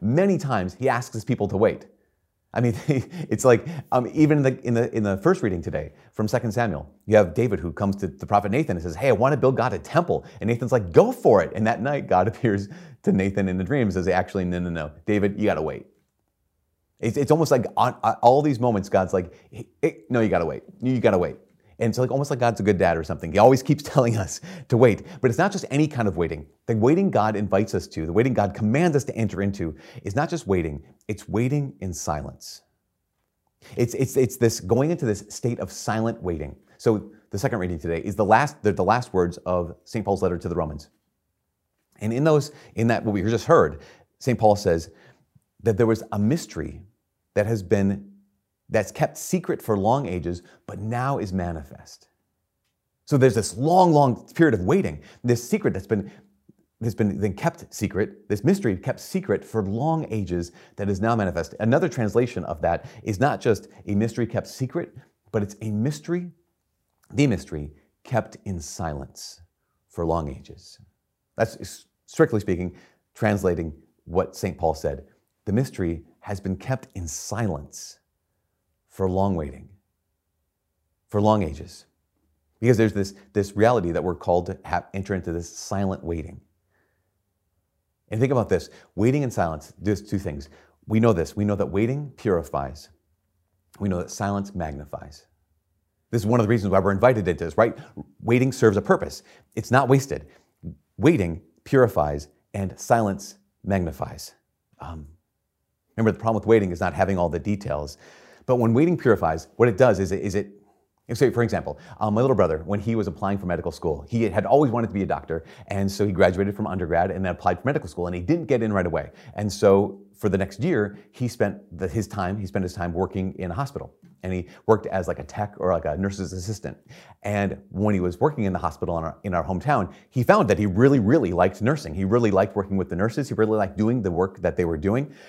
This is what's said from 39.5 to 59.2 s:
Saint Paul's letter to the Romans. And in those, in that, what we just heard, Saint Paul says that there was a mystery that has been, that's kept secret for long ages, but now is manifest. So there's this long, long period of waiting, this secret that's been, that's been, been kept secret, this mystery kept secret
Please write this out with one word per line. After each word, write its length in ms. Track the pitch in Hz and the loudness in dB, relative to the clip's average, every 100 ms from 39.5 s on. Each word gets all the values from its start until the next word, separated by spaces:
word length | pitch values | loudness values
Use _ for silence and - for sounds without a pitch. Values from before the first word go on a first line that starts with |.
| 90 82 - | -2 -4 -10
Saint 200 | - 113 | -10 -6
Paul's 180 | 98 98 | -4 -2
letter 160 | 95 87 | -2 -2
to 100 | 90 | -4
the 60 | |
Romans. 360 | 85 80 73 - _ _ _ _ _ _ _ _ _ _ - | -4 -4 -8 -16 _ _ _ _ _ _ _ _ _ _ -8
And 120 | 107 | -4
in 120 | 117 | 0
those, 280 | 156 151 147 - - | 4 4 2 -8 -10
in 140 | - 117 | 0 2
that, 160 | 113 | 2
what 80 | 113 | 0
we 100 | 101 | 0
just 240 | 101 113 - | 0 0 6
heard, 340 | 160 82 - - - _ _ | 6 6 0 -16 -20 _ _
Saint 200 | - 117 | -2 4
Paul 180 | 107 101 | 4 4
says 340 | 95 82 - - - _ _ _ _ _ | 2 0 -2 -16 -20 _ _ _ _ _
that 140 | 113 104 | 0 4
there 100 | 113 | 4
was 160 | 110 - | 2 -2
a 60 | 107 | 0
mystery 640 | 104 170 - - 73 76 87 _ _ _ _ | 2 0 -4 -10 -10 -12 -20 _ _ _ _
that 120 | - 104 | -2 0
has 160 | 113 | -2
been, 520 | 92 104 98 101 - - _ _ _ _ - | 0 2 2 0 -8 -20 _ _ _ _ -4
that's 240 | 110 104 | -2 -2
kept 240 | - 147 - | -2 -4 -4
secret 440 | - 185 170 147 | -6 -4 -4 -6
for 160 | - 101 | -2 0
long 300 | 98 135 113 | 2 0 -2
ages, 360 | 90 87 87 - _ - | -6 -6 -8 -12 _ -14
but 120 | 92 | -10
now 400 | 107 120 131 135 | -6 -4 -4 -4
is 140 | 98 | -4
manifest. 760 | 92 87 80 69 - - - _ _ _ _ _ _ _ _ _ _ - | -4 -4 -8 -12 -20 -20 -20 _ _ _ _ _ _ _ _ _ _ 0
So 120 | 143 | 4
there's 160 | 131 | 6
this 220 | 113 95 - | 4 -2 -2
long, 360 | 147 180 180 | 2 6 6
long 340 | 147 135 110 - | 6 4 2 -4
period 200 | - 165 | 2 4
of 60 | 107 | 4
waiting, 420 | 90 185 92 76 - - | 2 2 0 -6 -14 -4
this 240 | 120 120 - | 0 0 0
secret 260 | 214 123 | -2 0
that's 120 | 98 - | -4 -2
been, 240 | 107 95 - _ _ _ _ _ - | -2 -4 -12 _ _ _ _ _ -8
that's 140 | 113 | -4
been, 260 | - 107 82 | -2 -2 0
been 140 | 104 | -4
kept 380 | 90 165 - - | -2 -4 -6 -10
secret, 560 | - 98 92 104 - - | -6 -4 -2 -4 -6 -6
this 140 | 104 | 0
mystery 320 | 143 196 123 92 | 2 2 0 -2
kept 240 | - - | -4 -8
secret 440 | - 190 | -6 -6